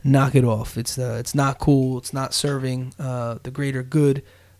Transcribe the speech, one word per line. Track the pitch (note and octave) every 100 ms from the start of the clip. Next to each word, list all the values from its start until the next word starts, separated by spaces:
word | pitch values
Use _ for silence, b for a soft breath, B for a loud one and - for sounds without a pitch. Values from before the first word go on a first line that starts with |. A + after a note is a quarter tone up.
Knock | C#3 C#3 C3+
it | C3+ B2
off. | A2 G#2+ -
It's, | A#2 -
uh, | B2 A2+
it's | B2 C#3+
not | C#3 C3
cool. | - C#3 C3 B2+
It's | -
not | C3+ C3
serving, | - D3 C#3 C3 B2+ B2+ -
uh, | C3+ B2 A#2 A2+
the | B2+
greater | C3+ C#3 C3
good. | B2+ D3+ C#3+ C#3 b b b b